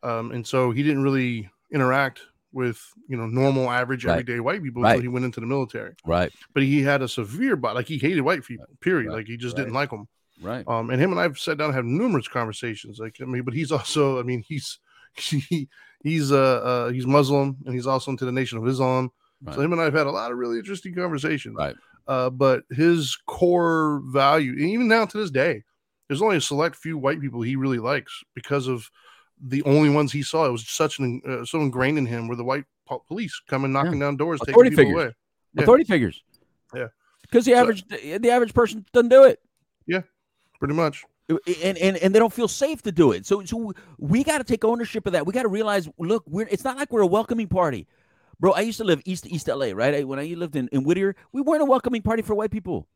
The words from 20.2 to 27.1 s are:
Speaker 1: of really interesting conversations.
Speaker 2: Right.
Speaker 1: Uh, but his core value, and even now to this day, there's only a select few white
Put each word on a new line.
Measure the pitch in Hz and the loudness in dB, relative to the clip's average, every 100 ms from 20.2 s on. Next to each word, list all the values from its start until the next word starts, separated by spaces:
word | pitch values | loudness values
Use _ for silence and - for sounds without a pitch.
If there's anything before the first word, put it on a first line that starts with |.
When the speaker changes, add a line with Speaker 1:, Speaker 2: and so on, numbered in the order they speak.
| 117 | -6
Speaker 1:
of | 123 | -6
really | 120 117 | -4 -4
interesting | 107 190 190 180 | -6 -12 -10 -6
conversations. | 180 151 156 151 113 107 | -4 -4 -4 -4 -6 -6
Speaker 2:
Right. | 71 - _ _ - | -6 -8 _ _ -6
Speaker 1:
Uh, | 131 127 | -2 -2
but | 127 135 120 - | 2 2 2 -2
his | 123 165 170 135 - - | 2 4 4 0 -6 -10
core | - 180 175 170 160 156 147 135 | 0 2 4 2 2 0 -2 -2
value, | 135 135 160 135 | 2 4 4 2
and | 123 156 | -2 -2
even | 220 240 | 0 4
now | 226 220 | 4 2
to | 214 | -2
this | 202 | -2
day, | 131 156 113 _ _ _ _ _ | 0 0 -2 _ _ _ _ _
there's | 143 | 0
only | 214 180 | 2 2
a | |
select | - 143 165 - | 0 -2 -2 -4
few | 160 160 | -10 -4
white | 135 | -2